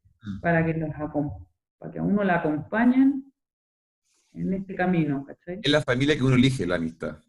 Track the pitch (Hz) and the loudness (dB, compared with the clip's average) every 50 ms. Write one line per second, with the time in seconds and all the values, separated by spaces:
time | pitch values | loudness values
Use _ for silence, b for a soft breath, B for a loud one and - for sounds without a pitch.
0 | _ _ _ _ - 202 190 - - 170 170 165 160 165 160 160 156 151 147 143 | _ _ _ _ -12 -12 -10 -4 -2 0 2 2 2 0 -2 -2 -4 -6 -6 -8
1 | 151 147 - 147 147 147 - - - _ _ _ _ _ _ _ - 80 - 80 | -8 -6 -4 -4 -4 -4 -6 -10 -16 _ _ _ _ _ _ _ -16 -12 -8 -4
2 | - 180 202 208 202 190 175 165 - 151 151 151 156 - 202 220 240 247 254 262 | -2 0 0 2 2 2 0 0 0 -2 -4 -4 -6 -4 -2 2 4 4 6 6
3 | 269 269 285 - - - _ _ _ _ _ _ _ _ _ _ _ _ _ _ | 4 4 4 0 -6 -12 _ _ _ _ _ _ _ _ _ _ _ _ _ _
4 | _ _ _ _ _ _ - 165 170 180 190 190 196 - 185 175 180 185 180 165 | _ _ _ _ _ _ -10 -8 -4 -4 -4 -4 -6 -10 -6 -4 0 0 2 2
5 | 156 147 139 139 139 - - _ - 175 180 208 226 143 147 151 143 143 120 127 | 2 0 0 -4 -6 -10 -16 _ -14 -12 -12 -4 0 2 2 2 2 2 0 0
6 | 139 147 156 135 127 135 131 123 127 135 127 - 90 85 90 85 82 82 - - | 2 2 2 2 2 4 4 6 6 4 4 0 -2 -2 -2 -2 -2 -4 -6 -8
7 | 87 80 78 - _ | -10 -10 -10 -12 _